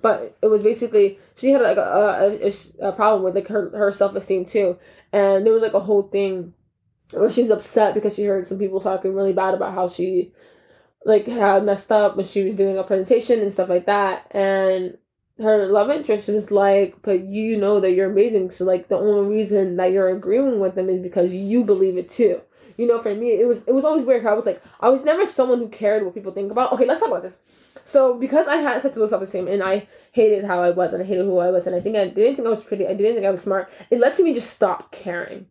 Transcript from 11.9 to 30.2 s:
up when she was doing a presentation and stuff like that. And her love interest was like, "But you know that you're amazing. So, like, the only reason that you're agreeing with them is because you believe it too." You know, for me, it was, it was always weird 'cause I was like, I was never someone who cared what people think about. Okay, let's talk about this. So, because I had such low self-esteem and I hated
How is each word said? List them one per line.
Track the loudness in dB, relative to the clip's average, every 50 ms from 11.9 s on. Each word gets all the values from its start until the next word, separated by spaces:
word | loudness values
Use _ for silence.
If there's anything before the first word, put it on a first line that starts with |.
| 2
up | 2 2 2 0
when | -2 -8
she | -4 -4 -2 -2
was | -2 0
doing | 0 0 0 0
a | -4 -2
presentation | -2 -2 -2 2 2 2 2 4 2 0 0
and | 0 -2 -2
stuff | -4 -2 0
like | 0 -2 0
that. | 0 0 0 0 -2 -4 -6 -12 _
And | -4 -2 0 0 0 2 2 0 0 0 -4 -6 -10 _ _ _ _ _ _ _ _ -4
her | 0 2 2 2 2
love | 2 2 2 2 0
interest | -2 -4 -2 -2 -4 -2 -2 -4
was | -4 -4 -2 0
like, | 0 2 4 4 4 4 2 0 -4 _
"But | -4 -2 -2 -2
you | -2 -6 -6 -6 -4 -2 -2
know | 0 0 2 2 2
that | 2 2 2
you're | 2 0 0
amazing. | 2 2 2 2 2 -2 -2 -2
So, | -6 -4 -2
like, | 0 0 -2 -2
the | _ -4
only | 0 0 0 2 2 0 0 0
reason | -2 -2 0 0 0 0 0 -2
that | 0 0 0
you're | 2 2 2 0
agreeing | 0 -2 -2 0 0 2 2 0 0 0
with | -2 -2 -2
them | -2 -2 -2
is | -2 -4
because | -4 -4 -2 0 0 0 -2
you | -6 -4 0 0 0 2
believe | 2 2 2 2 0 0
it | -4 -8 -8
too." | -2 0 2 2 2 -2 -8 _ _ _ _ -20 _
You | -4 0
know, | 0 0 0
for | 0 -4 -6
me, | -4 -2 -2
it | 2 2 2
was, | 0 0 -2 0
it | 0
was | 0 2 2
always | 2 0 0 2
weird | 2 0 2 2
'cause | 0
I | 0
was | 0 0
like, | -4 -4 -6 _ -20 _ _
I | 2 2
was | 2 2 2
never | 0 0 0 0
someone | -2 0 -2 0 0 0 -2
who | -2 -8
cared | -10 -4 -2 0 0 0 -2
what | -4 -8
people | -10 -12 -10
think | -8 -8 -8 -4
about. | -2 -2 0 0 2
Okay, | 2 4
let's | 2 4 2
talk | 0 -2
about | -2 -4 -6
this. | -10 -18 _ _ _ _ _ _ _ _ -20 _
So, | 0 2 4 4 4 2
because | 0 -2 0 0 0 2
I | 2 0
had | 0 0 -2 -2 -2
such | -2 -4 -2
low | 0 -2
self-esteem | 0 0 -4 -4 -6 -6 -8 -4
and | -2 -2 -2
I | 0 0 -2 -2 -4 _ _ -20 _ _
hated | _ 2